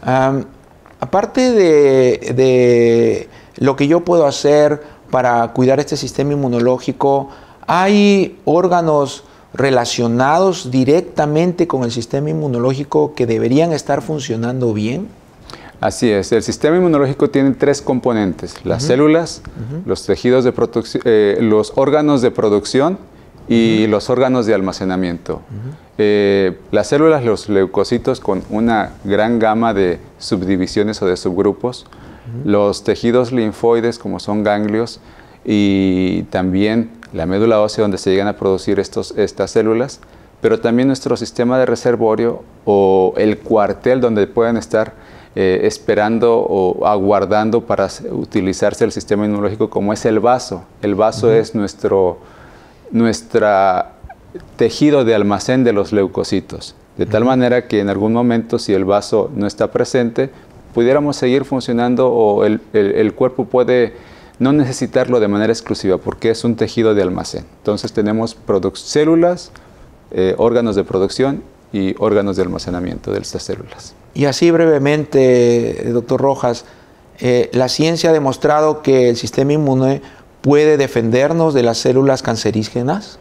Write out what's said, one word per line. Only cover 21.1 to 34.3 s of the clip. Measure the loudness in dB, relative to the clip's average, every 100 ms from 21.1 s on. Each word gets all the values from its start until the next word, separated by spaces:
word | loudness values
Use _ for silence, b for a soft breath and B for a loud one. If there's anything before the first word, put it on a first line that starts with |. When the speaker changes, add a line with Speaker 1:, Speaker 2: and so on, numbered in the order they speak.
| 4 4 2
Speaker 2:
los | 2 2 0 0
órganos | 2 2 2 2
de | 2
producción | 0 0 0 0 0 0 -2 -10 B B -20 -2
y | 2 2 2
Speaker 1:
Ujú. | 2
Speaker 2:
los | 0 0
órganos | 0 2 0 0
de |
almacenamiento. | 0 -2 -4 -4 -4 -4 -6 -8 -10
Speaker 1:
Ujú. | -10 -14 -14 -16 -20 -2
Speaker 2:
Eh, | 0 2 2 2 0 -4 -4
las | -2 0
células, | 2 4 2
los | 0 -4 0
leucocitos | 0 0 0 -2 -2 -2 -4
con | -4 -6 -4
una | -2 0 0 -2 -8
gran | -4 0 0 0
gama | 0 0 0
de | 0 0 -2 -8 -18
subdivisiones | -6 -4 -2 -2 -2 -2 -2 -2
o | -2
de | -2
subgrupos, | -2 0 0 0 -6 -8 -18
Speaker 1:
Ujú. | -20 -20 -20 -16 -10 -2
Speaker 2:
los | 0 0 -2
tejidos | -4 -2 2 0 0
linfoides | -2 -4 -2 0 2 0 -4
como | -8 -10
son | -6